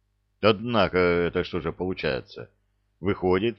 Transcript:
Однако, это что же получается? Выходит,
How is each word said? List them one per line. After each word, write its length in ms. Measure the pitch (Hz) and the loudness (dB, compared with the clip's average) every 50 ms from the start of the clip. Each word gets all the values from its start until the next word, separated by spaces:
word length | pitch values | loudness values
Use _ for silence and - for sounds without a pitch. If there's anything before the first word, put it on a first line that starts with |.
| _ _ _ _ _ _ _ - | _ _ _ _ _ _ _ 0
Однако, 580 | - 107 110 95 113 123 120 110 92 85 - 92 | 2 2 2 2 0 -2 2 2 2 2 4 2
это 460 | 90 87 87 87 85 82 - 90 87 | 4 4 4 2 0 0 0 -2 -4
что 160 | - - 87 | -2 -4 -6
же 120 | 69 82 76 | -6 -6 -6
получается? 800 | - 90 95 92 - - 76 67 62 - - - - 58 - _ _ _ _ _ _ _ _ _ - | -6 -6 -6 -6 -4 -4 -4 -2 -4 -6 -10 -16 -16 -16 -18 _ _ _ _ _ _ _ _ _ -8
Выходит, 600 | 82 98 95 - - 92 90 95 104 117 110 | -4 -4 -2 -2 0 0 2 2 0 -2 -4